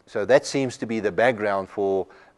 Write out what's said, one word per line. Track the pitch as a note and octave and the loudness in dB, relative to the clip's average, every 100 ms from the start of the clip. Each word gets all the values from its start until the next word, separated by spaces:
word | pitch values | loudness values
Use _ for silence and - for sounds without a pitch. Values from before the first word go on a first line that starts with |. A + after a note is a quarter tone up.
| _ | _
So | A2 | -6
that | G2 C#3 - | 2 4 4
seems | C#3+ B2+ - | -2 -2 -4
to | A2+ | -6
be | A2 | -2
the | G2+ | -2
background | F2+ A#2+ G#2+ G#2 G2 F#2+ | 2 2 2 -2 -4 -4
for, | - G2 G2 F2 - - | -2 0 0 -2 -12 -20